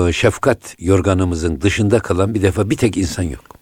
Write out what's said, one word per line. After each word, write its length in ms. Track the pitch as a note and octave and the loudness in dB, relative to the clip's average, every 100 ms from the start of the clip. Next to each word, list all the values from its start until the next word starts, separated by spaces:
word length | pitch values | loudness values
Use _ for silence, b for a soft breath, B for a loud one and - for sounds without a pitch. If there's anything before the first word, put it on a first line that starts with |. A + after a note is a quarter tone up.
| F2 | 0
e, 40 | |
şefkat 640 | - A2+ - C3+ A#2 - - | 2 0 0 0 -2 -4 -4
yorganımızın 840 | E2+ F#2+ G2 F#2 F2+ E2 E2+ C#2+ | 2 2 2 0 0 -2 -2 0
dışında 380 | G2+ - G#2 A2 | 0 0 2 2
kalan 340 | - F2+ G2+ | 0 0 0
bir 80 | G#2+ | 0
defa 280 | F#2 F#2 G2 | 0 0 -2
bir 60 | D3+ | 0
tek 200 | A2+ F2+ | 0 0
insan 260 | F2 - | -4 -2
yok. 220 | F2 C2+ - - | -6 -6 -14 -20